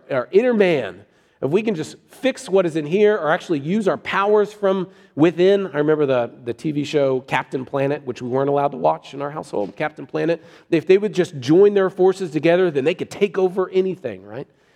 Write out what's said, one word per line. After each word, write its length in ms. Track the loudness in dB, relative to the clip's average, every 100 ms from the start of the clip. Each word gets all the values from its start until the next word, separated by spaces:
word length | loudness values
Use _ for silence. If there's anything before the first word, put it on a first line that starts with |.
| -4
our 160 | -4 2
inner 220 | 2 4
man. 500 | 2 2 2 -2 -12 -20 _ _ -8
If 80 | -2
we 120 | -2
can 120 | -2
just 220 | -4 -8 -14 _
fix 400 | -6 -4 -4 0
what 160 | 0
is 120 | 2 -2
in 100 | -2
here 280 | 2 2
or 160 | 2 0
actually 280 | -2 -2 -4
use 300 | -2 0 0
our 100 | -2
powers 560 | -2 -2 2 2 2
from 340 | -2 0 0 -4 -12 _ 2
within. 500 | 2 4 2 2 0
I 120 | -2
remember 280 | 0 2 2
the, 260 | 0 -2 -8
the 100 | -10
T 160 | -6 -4
V 140 | -4
show 360 | -2 0 0 -2
Captain 460 | -2 -4 -4 -8 -6
Planet, 400 | -2 -2 -4 -6
which 160 | -10
we 60 | -4
weren't 200 | -2 0
allowed 220 | 0 -2
to 80 | 0
watch 340 | -2 -2 -8
in 80 | -10
our 100 | -10
household, 460 | -10 -8 -6 -6 -6
Captain 300 | -8 -8 -10
Planet. 360 | -4 -2 -4 -6 -18 -2
If 160 | -2 4
they 100 | 2
would 160 | 2
just 260 | -2 -2 -2
join 340 | 2 6 6
their 160 | 4 0
forces 400 | 2 0 2 -4
together, 400 | 0 2 2 2
then 140 | 0
they 100 | -2
could 160 | -2 -6
take 260 | -4 -2 0
over 320 | -2 -2 -2
anything, 560 | 0 -2 -4 -10 -12
right? 240 | -14 -16 -16 _ _